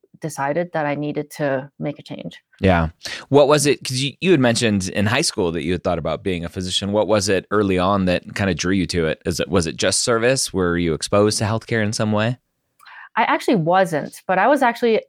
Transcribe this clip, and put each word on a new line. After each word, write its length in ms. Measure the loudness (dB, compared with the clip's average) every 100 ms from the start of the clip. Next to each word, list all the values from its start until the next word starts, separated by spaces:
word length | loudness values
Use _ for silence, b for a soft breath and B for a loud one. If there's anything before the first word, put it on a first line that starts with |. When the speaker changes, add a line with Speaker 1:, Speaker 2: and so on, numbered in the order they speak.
| _ -12
Speaker 1:
decided 500 | -12 -6 -4 -2 -4
that 120 | -4 -4
I 100 | -4
needed 360 | -4 -6 -8
to 400 | -6 -4 -4 -6 _
make 180 | -10 -10
a 60 |
change. 380 | -14 -14 -14 -16 _ _
Speaker 2:
Yeah. 300 | 2 2 0 -4 B B B
What 180 | 4 6
was 180 | 4 4
it? 160 | 0 -2
'Cause 160 | -4
you, 120 | -4 -4
you 120 | 2
had 80 | 4
mentioned 480 | 4 2 2 0 0
in 160 | -2 0
high 160 | 0
school 320 | 0 0 -2
that 100 | -2
you 80 | -2
had 100 | -2
thought 160 | -2 -2
about 260 | -4 -4
being 200 | -4 -6
a 60 | -6
physician. 420 | -8 -4 -4 -2
What 160 | 0 2
was 220 | 2 2
it 160 | 0 0
early 260 | 0 2 2
on 260 | 2 2 2
that 300 | 0 -2 -4
kinda 180 | -2
drew 200 | 0 0
you 120 | 0 0
to 180 | 0 -2
it? 160 | -2 -4
Is 140 | -4
it, 80 | 0
was 180 | 0 -2
it 120 | -2
just 240 | -2 0
service? 500 | 0 0 2 0 -2
Were 260 | -2 0 0
you 160 | 0
exposed 440 | -2 0 2 2 2
to 80 | -2
healthcare 360 | -4 -2 -2
in 120 | -2
some 180 | -2 0
way? 260 | 0 0 -4 _ _ _ _ B B B -2
Speaker 1:
I 80 |
actually 320 | 0 0 2 0
wasn't, 640 | 2 2 2 -2 -6 -10 -4
but 100 | 2
I 100 | 2
was 140 | 4
actually, 400 | 2 2 0 0